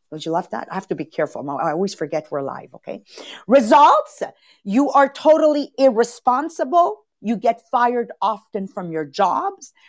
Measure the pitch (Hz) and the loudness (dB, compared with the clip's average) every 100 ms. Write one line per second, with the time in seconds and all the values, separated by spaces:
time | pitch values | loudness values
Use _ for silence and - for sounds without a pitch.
0 | _ 156 160 165 - - - 185 - 143 | _ -12 -4 -4 -4 -10 -10 -10 -8 -8
1 | 151 - 147 117 139 135 160 156 196 - | -8 -6 -6 -6 -8 -4 -4 -2 -4 -6
2 | 151 156 - 147 135 - 139 - - - | -8 -8 -6 -8 -8 -10 -16 -18 -16 -16
3 | _ - - - - 277 220 294 311 587 | _ -20 -20 -10 2 4 6 6 6 4
4 | - - - - _ _ 202 226 285 277 | 0 -8 -12 -12 _ _ -4 0 2 2
5 | 277 - 302 311 302 294 269 - 269 220 | 2 2 4 4 4 2 -2 2 2 4
6 | 233 - 254 254 330 339 269 339 349 427 | 0 -2 0 0 -2 -6 0 2 2 -2
7 | _ _ 202 220 233 226 _ 247 240 240 | _ _ -6 -2 -2 -2 _ 0 0 0
8 | 226 - 208 208 _ 202 190 202 175 160 | -6 -4 -4 -4 _ -10 -8 -8 -8 -6
9 | 147 196 185 - 392 392 - _ | -6 -2 0 0 -4 -8 -16 _